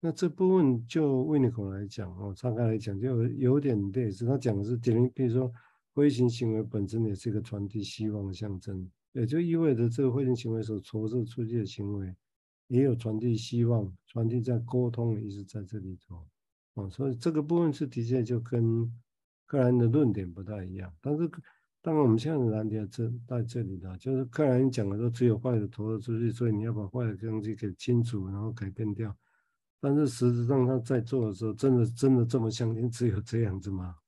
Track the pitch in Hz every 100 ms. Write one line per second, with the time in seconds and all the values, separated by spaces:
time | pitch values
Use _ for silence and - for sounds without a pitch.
0 | 170 151 180 147 185 190 147 120 117 160
1 | 151 135 135 151 127 117 98 98 101 104
2 | 95 90 101 95 123 113 120 110 113 98
3 | 123 123 117 120 127 139 143 113 98 98
4 | 117 92 120 131 117 101 101 120 120 113
5 | 123 - 127 120 127 120 _ _ _ -
6 | 143 123 123 117 117 110 110 113 98 113
7 | 113 98 117 104 107 101 101 107 98 -
8 | 110 107 98 92 107 95 - 95 92 _
9 | _ 131 117 151 170 165 165 123 120 117
10 | 135 123 131 120 117 113 107 107 95 110
11 | 110 123 117 - 113 117 98 - 101 101
12 | 95 90 _ _ _ _ _ 123 139 117
13 | 117 107 120 113 - 120 117 117 98 92
14 | _ 117 113 123 117 120 117 127 123 117
15 | 117 107 107 101 98 107 95 110 92 90
16 | _ 87 82 _ _ _ _ - 98 95
17 | 135 120 175 156 147 170 165 143 143 120
18 | 117 127 113 120 117 120 117 113 117 117
19 | _ _ _ _ _ 143 123 123 117 131
20 | 139 101 92 87 95 104 92 95 92 85
21 | 135 147 170 170 - _ _ _ - 156
22 | 135 113 139 156 120 110 110 110 104 -
23 | 113 120 - 123 113 123 101 95 92 92
24 | 131 131 131 120 151 123 131 123 101 101
25 | 120 117 123 110 123 117 104 - 107 110
26 | 117 113 117 110 120 107 113 110 101 127
27 | 117 98 113 110 104 107 104 87 - 120
28 | 117 113 95 98 110 113 98 95 110 101
29 | 110 101 _ _ _ _ _ _ 139 143
30 | 147 120 123 120 120 139 127 131 120 131
31 | 113 135 113 95 110 110 135 127 113 117
32 | 135 131 117 127 113 110 117 113 120 120
33 | 120 95 98 113 113 95 92 98 92 87